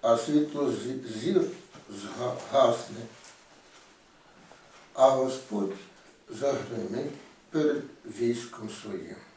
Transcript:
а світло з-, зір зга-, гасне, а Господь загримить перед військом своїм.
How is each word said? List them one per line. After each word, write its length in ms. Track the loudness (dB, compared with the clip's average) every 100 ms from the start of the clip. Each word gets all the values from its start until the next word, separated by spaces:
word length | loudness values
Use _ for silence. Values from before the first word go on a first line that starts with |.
а 160 | 4 2
світло 540 | 4 2 2 0 -2
з-, 460 | 0 -4 -6 -6 -4
зір 220 | 2 2 2 -4 -16 -20 -16
зга-, 460 | -12 -10 -6 -4 -6 0
гасне, 500 | 4 6 4 -4 -12 -14 -16 -20 -20 -20 -20 -20 -20 -20 -20 -20 -20 -20 -20 -20 -20 -20 -20 -16
а 160 | 6 8
Господь 640 | 8 0 -2 -4 -2 -2 -4 -14 -20 -20 -20 -16
загримить 840 | -4 0 0 -4 -6 -4 -4 -4 -8 -18 -20 -4
перед 340 | 2 2 2 -4 -14 -16
військом 640 | -2 0 0 -4 -10 -10 -10
своїм. 360 | -8 -10 -10 -16 -18